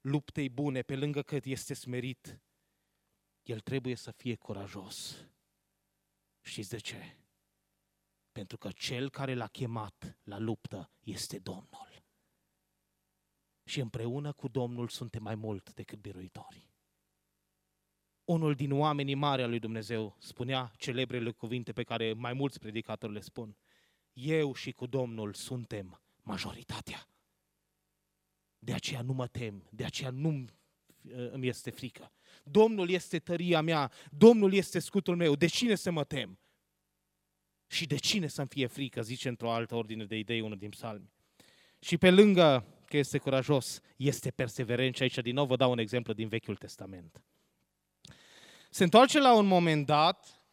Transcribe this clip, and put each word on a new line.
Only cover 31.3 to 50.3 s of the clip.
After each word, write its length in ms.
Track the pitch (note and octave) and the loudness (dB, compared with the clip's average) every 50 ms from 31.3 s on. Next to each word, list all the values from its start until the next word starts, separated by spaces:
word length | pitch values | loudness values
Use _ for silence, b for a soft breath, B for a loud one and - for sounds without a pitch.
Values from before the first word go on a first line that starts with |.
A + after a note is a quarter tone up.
îmi 180 | - C3+ B2+ B2+ | -8 -4 -4 -4
este 220 | A#2 - - B2+ | -4 -4 -10 -12
frică. 420 | - - - A#2+ _ - - - b b b b b b b | -12 -10 -14 -14 _ -16 -20 -20 b b b b b b b
Domnul 460 | C#3+ C#3+ G3+ A3 A3+ A3+ G3+ F#3 F3 | 0 6 6 6 6 6 0 0 0
este 280 | F#3 F3+ - - - E3 | 0 -2 -2 -4 -6 -6
tăria 420 | _ - F3 E3+ F3 F3 E3+ D#3 | _ -4 -4 -2 2 2 2 2
mea, 320 | D3+ E3 E3 D3+ C#3 A#2+ B B B B | 4 2 0 0 0 -2 B B B B
Domnul 420 | - D3 G3 A3+ A#3+ A3 G3+ F#3+ | 4 10 12 12 12 12 6 4
este 260 | F#3+ G3 F3 - - F3+ | 4 4 2 2 -2 -4
scutul 380 | - - - G3+ E3+ - F3 | -4 -2 -2 -2 0 0 0
meu, 180 | F3 E3+ D#3+ C#3+ | 2 4 2 4
de 120 | D3 E3 | 4 2
cine 280 | E3 - - B3 A#3+ G#3 | 2 2 0 0 0 0
să 160 | E3+ - F#3+ | 0 0 -2
mă 140 | E3+ D#3 C#3+ | -2 -2 -4
tem? 340 | _ D#3 C#3 A#2 F#2 F#2 _ _ _ _ _ _ _ _ _ _ _ _ _ _ _ _ _ _ _ _ _ _ _ _ _ _ | _ -4 -8 -6 -8 -12 _ _ _ _ _ _ _ _ _ _ _ _ _ _ _ _ _ _ _ _ _ _ _ _ _ _
Și 200 | _ - - F3 | _ -6 -6 -2
de 100 | C3+ D3 | -2 -4
cine 300 | C#3 - - - G#3+ E3+ | -2 0 0 0 0 0
să-mi 220 | C#3+ - - C#3+ B2 | -2 -4 -6 -8 -6
fie 180 | - C#3 C3 | -2 -2 -2
frică?" 360 | A#2 - - - B2 - B2 | -2 -2 -6 -8 -6 -6 -8
zice 260 | A2+ G#2+ C3 - - C3 | -8 -6 -8 -6 -6 -6
într-o 240 | A#2+ - A#2 A#2 | -6 -4 -4 -2
altă 220 | A2+ A#2 A#2 A2 A#2+ | -2 -2 -4 -4 -4
ordine 300 | A#2 A2 G#2+ A2+ A2 A2 | -6 -4 -4 -6 -8 -8
de 120 | G2 A2 | -6 -4
idei 240 | A2 G#2+ G#2 A#2 A2+ | -6 -4 -2 -2 -4
unul 180 | A2 G#2+ G#2+ F#2+ | -2 -4 -8 -10
din 120 | G2+ G#2 | -12 -14
psalmi. 400 | G#2 - - A2+ G#2+ G#2 F#2 - _ _ _ _ _ b b b b b b b b b | -14 -12 -12 -12 -12 -12 -16 -20 _ _ _ _ _ b b b b b b b b b
Și 200 | - - E3+ E3 | -4 -2 0 6
pe 120 | - F#3 | 8 8
lângă 560 | F3+ F#3+ G#3+ G#3 G3 F3+ E3+ D#3 C3+ B2+ G#2 - - - _ | 10 10 10 10 10 8 8 8 8 6 2 -4 -20 -20 _
că 120 | - - | -2 0
este 220 | D3 C#3 - - C#3+ | 0 0 0 -2 -4
curajos, 600 | - C#3+ C3+ C3+ B2 C#3 D3 C3+ A#2+ - - - b b b | 0 2 0 0 2 4 2 2 2 -2 -10 -12 b b b
este 340 | b B2+ C#3+ C3 - - C3+ | b -2 0 0 0 -6 -6
perseverent. 640 | - - C3+ A#2 - - C3 G#2+ B2 A#2+ C3 C3 A#2 | -4 -4 -4 -4 -4 -6 -4 -2 0 0 0 0 0
Și 80 | - | 2
aici 160 | C3+ B2+ - - | 0 0 0 0
din 160 | A#2+ A#2+ B2 | -4 -2 0
nou 120 | C3+ D3 | 0 2
vă 100 | B2+ C3 | 2 4
dau 140 | B2+ C3+ B2+ | 4 4 4
un 80 | B2 A#2 | 4 2
exemplu 340 | A2+ G2+ A#2+ B2 A#2 - | -2 -2 -2 -4 -2 -2
din 160 | A2 G#2 A2+ G#2+ | -4 -4 -4 -4
Vechiul 280 | G#2 A2 - - G#2 | -4 -6 -4 -4 -8
Testament. 680 | F2+ - F#2+ - - G2+ F#2+ F#2+ F2+ E2+ E2 _ - _ _ _ _ _ _ _ _ _ _ _ _ _ _ _ _ _ B B B B B B B B B B B B B | -8 -8 -18 -16 -14 -14 -14 -14 -16 -18 -20 _ -20 _ _ _ _ _ _ _ _ _ _ _ _ _ _ _ _ _ B B B B B B B B B B B B B
Se 140 | - - G3 | 0 2 2
întoarce 360 | E3+ - A3 B3+ C#4 - D4+ | 8 10 10 10 10 8 6
la 140 | C#4 C4 A#3+ | 8 10 10
un 120 | A3 G3+ | 10 8
moment 400 | G3 F#3 F3+ F3 E3 D#3 D3+ C#3+ | 8 6 6 6 6 4 2 4
dat 600 | C3 D3+ D3 D#3 F3 F#3 _ - - | 4 4 6 6 4 4 _ -8 -20